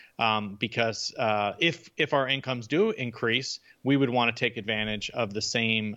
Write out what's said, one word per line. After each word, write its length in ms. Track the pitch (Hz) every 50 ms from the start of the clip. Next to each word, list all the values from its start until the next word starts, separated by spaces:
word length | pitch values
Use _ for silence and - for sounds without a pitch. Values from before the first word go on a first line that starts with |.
| - - _ -
Um, 380 | 117 113 110 107 104 104 98
because, 580 | 104 - 113 - 123 117 113 107 - - - -
uh, 380 | - 131 110 107 104 104 101 98 -
if, 300 | 165 170 160 - - - _
if 160 | - 156 143 -
our 160 | 139 135 127
incomes 380 | 135 135 - 127 131 123 113
do 240 | 107 143 165 208 226
increase, 680 | 214 - 131 120 113 - - 117 113 127 135 - - - _ - - _ -
we 120 | 127 139
would 140 | 139 135 120
wanna 220 | 120 127 120 117 117
take 240 | - 135 120 117
advantage 540 | 120 101 104 110 107 107 107 107 107 - -
of 220 | - 127 117 101 98
the 80 | 107
same, 540 | 104 - - 120 117 113 113 110 107 107 101